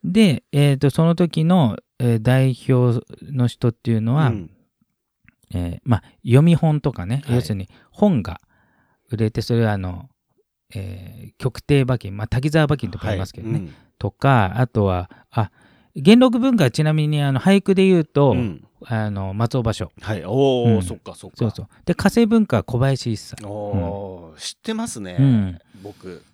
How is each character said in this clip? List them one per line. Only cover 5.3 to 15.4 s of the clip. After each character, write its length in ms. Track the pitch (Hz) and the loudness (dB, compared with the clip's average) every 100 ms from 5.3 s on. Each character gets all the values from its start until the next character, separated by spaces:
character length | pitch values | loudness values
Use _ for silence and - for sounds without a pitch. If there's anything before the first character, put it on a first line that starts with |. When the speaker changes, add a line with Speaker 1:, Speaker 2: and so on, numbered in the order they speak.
| _ _ | _ _
Speaker 1:
え 240 | 90 85 85 | -6 -6 -8
ー、 20 | |
ま 140 | - 117 | -2 -2
あ、 60 | - _ | -2 _
読 180 | - 120 | 2 4
み 140 | 165 165 | 6 4
本 260 | 160 151 | 2 0
と 100 | 147 | -2
か 140 | 117 90 | -6 -6
ね、 180 | 131 135 | -6 -2
Speaker 2:
は 80 | |
い。 20 | 123 | -2
Speaker 1:
要 40 | |
す 80 | 120 | -2
る 60 | 104 | -6
に 140 | 95 _ _ | -8 _ _
本 300 | - 208 147 | 0 0 2
が 200 | 87 - _ _ _ _ _ _ _ | -4 -10 _ _ _ _ _ _ _
売 80 | 107 | -4
れ 140 | 110 | -2
て、 100 | - | -2
そ 120 | 104 | -2
れ 120 | 117 113 | 0 2
は 60 | |
あ 40 | 104 | 0
の、 320 | 92 90 - _ _ _ _ _ _ - | -4 -10 -14 _ _ _ _ _ _ -12
え 540 | 95 95 92 101 101 | -12 -14 -16 -20 -20
ー、 40 | _ | _
曲 240 | 131 - | -8 -8
亭 200 | - 143 | 0 0
馬 160 | 127 127 | 2 -2
琴、 180 | 98 98 | -6 -8
ま 100 | 107 | -4
あ、 20 | |
滝 220 | 123 147 | -2 0
沢 160 | 160 151 | 0 0
馬 120 | 147 | -2
琴 140 | 110 | -4
と 80 | 90 | -8
か 80 | 110 | -6
あ 60 | |
り 60 | 98 | -4
ま 60 | 92 | -6
す 80 | |
け 80 | - | -10
ど 60 | 110 | -6
ね、 60 | |
Speaker 2:
は 60 | - | -6
い。 20 | |
う 20 | 87 | -6
ん。 40 | - _ _ | -16 _ _
Speaker 1:
と 140 | 104 | -8
か、 480 | - 139 131 95 101 | 0 2 4 2 0
あ 80 | 127 | -2
と 180 | - 98 | 0 0
は、 240 | 90 92 - _ | 0 -6 -16 _
あ、 200 | - | -4